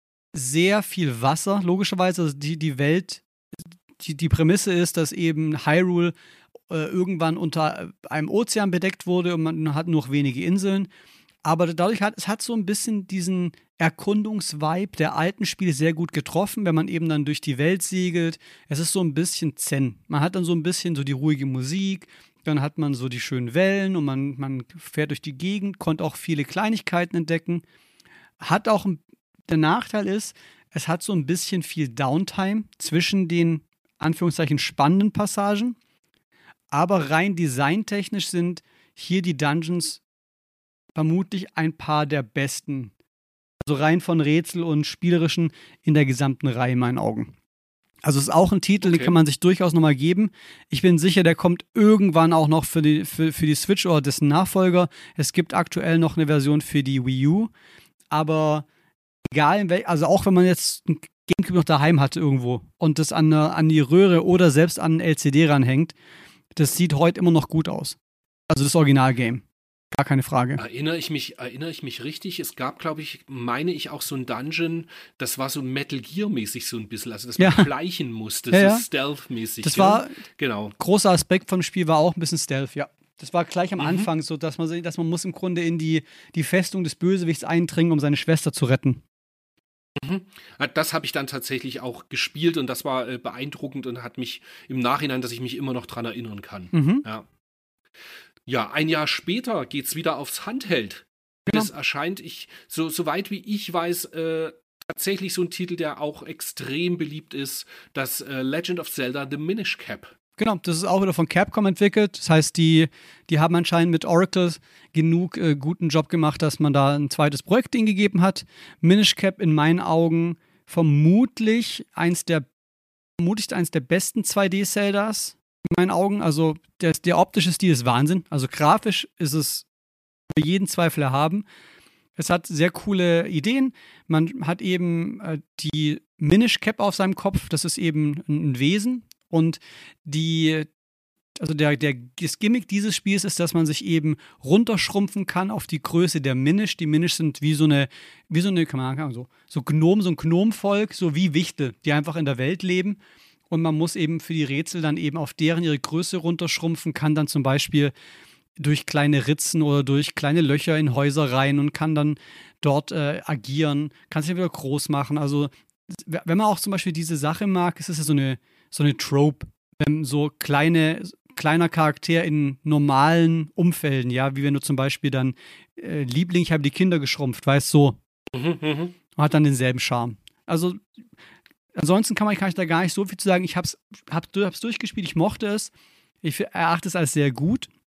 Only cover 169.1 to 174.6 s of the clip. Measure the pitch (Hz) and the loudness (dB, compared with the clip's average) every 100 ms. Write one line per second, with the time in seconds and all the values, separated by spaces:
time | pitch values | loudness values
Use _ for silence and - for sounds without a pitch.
169.1 | 139 151 135 - _ _ - 147 156 139 | 2 2 2 -14 _ _ -2 0 0 0
170.1 | 147 147 - - 143 160 165 156 160 180 | -2 -2 -4 0 2 4 4 2 0 -8
171.1 | - _ - 156 160 170 165 151 - - | -16 _ -4 2 2 2 2 0 0 0
172.1 | 165 160 151 143 135 156 147 143 135 151 | 0 2 0 -2 -4 0 2 4 4 6
173.1 | 170 165 165 151 - 175 - 151 135 123 | 6 4 2 -2 2 2 2 -2 0 0
174.1 | 127 135 135 143 139 | 0 -2 0 0 0